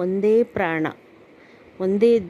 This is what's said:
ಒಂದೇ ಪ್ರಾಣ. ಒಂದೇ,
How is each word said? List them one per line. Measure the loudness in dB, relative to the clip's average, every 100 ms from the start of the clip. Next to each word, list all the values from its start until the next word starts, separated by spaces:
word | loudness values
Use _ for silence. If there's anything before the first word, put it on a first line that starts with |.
ಒಂದೇ | -2 -2 2 2 0 -2
ಪ್ರಾಣ. | -4 -2 -4 -8 -18 -20 -20 -20 -20 -20 -20 -8
ಒಂದೇ, | -4 2 2 2